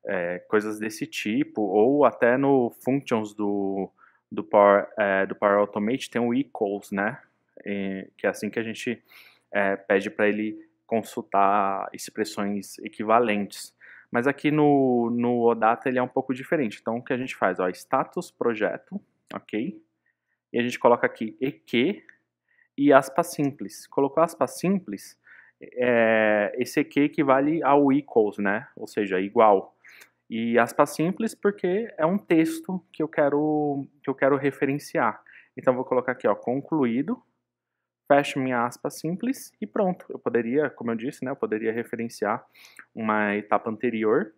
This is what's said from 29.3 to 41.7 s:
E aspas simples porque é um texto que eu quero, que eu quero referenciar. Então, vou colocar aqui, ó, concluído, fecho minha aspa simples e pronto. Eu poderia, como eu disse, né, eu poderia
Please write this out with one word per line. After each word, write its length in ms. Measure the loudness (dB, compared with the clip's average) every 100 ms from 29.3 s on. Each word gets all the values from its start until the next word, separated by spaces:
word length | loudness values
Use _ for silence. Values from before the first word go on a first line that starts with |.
| 4 6 6 2 _ -20 -20 -20 _ _
E 300 | -6 0 2
aspas 300 | 2 2 0
simples 440 | 0 -4 -2 -6
porque 600 | -2 -4 -2 -2 -2 -4 -2
é 80 | 0
um 120 | 0
texto 680 | 2 2 2 -2 -8 -10 _
que 100 | -6
eu 60 | -4
quero, 800 | 0 2 2 0 0 -2 -4 -8 _
que 60 | -8
eu 60 | 0
quero 200 | 2 2
referenciar. 880 | 0 -2 -4 -4 -4 -2 -2 -2 _ -20 _ -4
Então, 180 | -2
vou 120 | 0 -2
colocar 260 | -2 -2
aqui, 160 | -2 0
ó, 80 | -2
concluído, 880 | -2 -6 -4 -2 0 -2 -4 -8 _ _ _ _ _ _ _ _ _
fecho 300 | 2 2 -4
minha 260 | -2 0 -2
aspa 240 | -4 -10
simples 640 | -6 -6 -4 -6 -6 -12 _
e 40 | -6
pronto. 400 | -2 -2 -2 -10
Eu 100 | -8
poderia, 500 | -2 -2 0 0 -2
como 220 | -4 -6
eu 40 | -6
disse, 280 | -6 -8
né, 80 | -10
eu 40 | -6
poderia 360 | -4 -2 -4